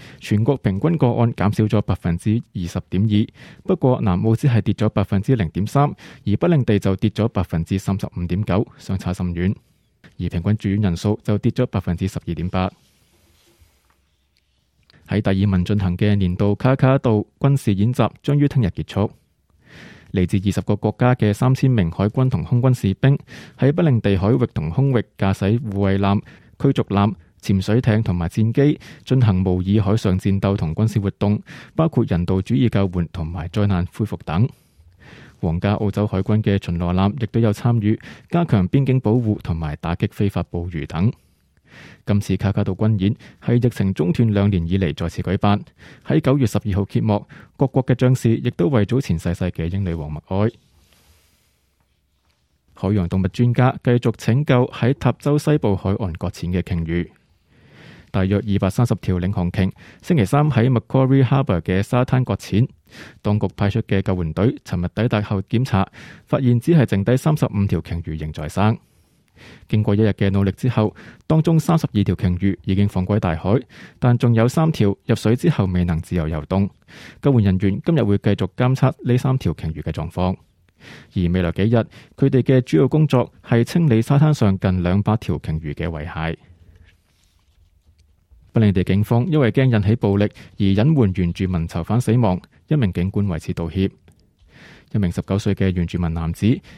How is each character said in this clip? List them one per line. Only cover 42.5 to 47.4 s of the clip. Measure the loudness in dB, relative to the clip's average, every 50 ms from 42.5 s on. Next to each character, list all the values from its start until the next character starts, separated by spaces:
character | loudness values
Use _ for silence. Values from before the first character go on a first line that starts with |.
卡 | -2 -2 -2
杜 | -2 -2
軍 | -2 0 0 0 2
演 | 0 0 -2 -2 -8 -18 -20 _ -2
係 | 0 0 2 2
疫 | 0
情 | 0 -2 -2 -2 -2
中 | 0 0 0
斷 | 0 2 2 2 2
兩 | 2 2 2
年 | 2 0 0
以 | 0 0 0
嚟 | 0 0 -2
再 | -2 -6 -6
次 | -6 -6
舉 | -4 -2 -2 0
辦， | 2 2 2 0 -2 -8 _ _ -20 -20 -20 -12 -6 -2
喺 | 0 0
九 | 2 2 2 2
月 | 2 0
十 | 0 -2
二 | -2 -2 -2
號 | -2 -2
揭 | -2 -2 -2
幕。 | 0 0 0 -2 -2 -8 -16 -20